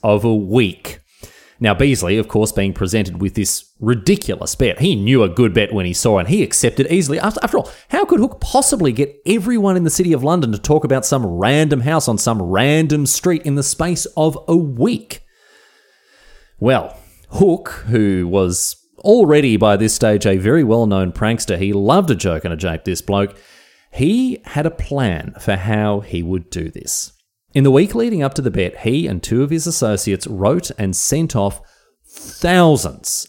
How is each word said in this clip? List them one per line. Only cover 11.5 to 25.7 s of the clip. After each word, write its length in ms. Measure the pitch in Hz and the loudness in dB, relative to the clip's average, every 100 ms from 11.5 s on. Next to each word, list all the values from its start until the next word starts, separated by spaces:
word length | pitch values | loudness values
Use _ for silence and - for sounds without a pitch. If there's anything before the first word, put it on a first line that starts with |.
| 143 156 139 | 2 2 0
house 260 | 127 160 - | 0 0 0
on 120 | 107 | -2
some 240 | - 113 | -2 -2
random 640 | 87 95 135 156 160 151 139 | 0 0 2 2 2 0 0
street 340 | - 180 160 151 | -2 0 -2 -2
in 80 | 139 | -4
the 80 | |
space 420 | 135 - 170 170 - - | -4 -4 -4 -4 -6 -2
of 240 | 156 151 - | -2 -2 0
a 80 | 170 | 0
week? 680 | 151 120 185 233 - - - _ _ _ _ _ _ _ _ _ - - _ - | 0 0 -2 -2 -8 -20 -20 _ _ _ _ _ _ _ _ _ -20 -20 _ -4
Well, 400 | 110 127 - - - _ _ | 0 2 0 -14 -20 _ _
Hook, 360 | - 190 170 - - - | 2 4 2 -4 -12 -2
who 420 | 117 104 92 87 | 0 2 0 0
was 480 | 98 92 87 - - _ _ | 0 0 -2 -6 -8 _ _
already 580 | 202 226 175 151 139 107 | 4 4 6 6 4 4
by 180 | 107 104 | 4 4
this 180 | 110 - | 2 2
stage 320 | 113 104 104 | 2 2 2
a 120 | 95 | 2
very 260 | 101 160 123 | 2 2 4
well-known 480 | 117 110 98 92 | 2 2 2 0
prankster, 460 | - 110 113 - 90 | -2 -2 -2 -4 -4
he 160 | 98 101 | -2 0
loved 360 | 101 170 175 | 2 2 2
a 40 | 95 | 0
joke 320 | 95 80 90 | 0 -4 -4
and 80 | 80 | -6
a 20 | |
jape, 280 | 90 80 - | -4 -6 -6
this 180 | 87 | -6
bloke, 340 | - 101 101 - - - _ _ _ | -2 -2 -2 -6 -20 -20 _ _ _
he 480 | - 143 233 262 - - | -2 0 0 -2 -4 -8
had 200 | 147 160 | -4 -4
a 60 | |
plan 640 | - - 139 120 82 - - | -4 -6 -2 -2 -2 -8 -8
for 180 | - 95 | -4 -4
how 440 | 101 | -2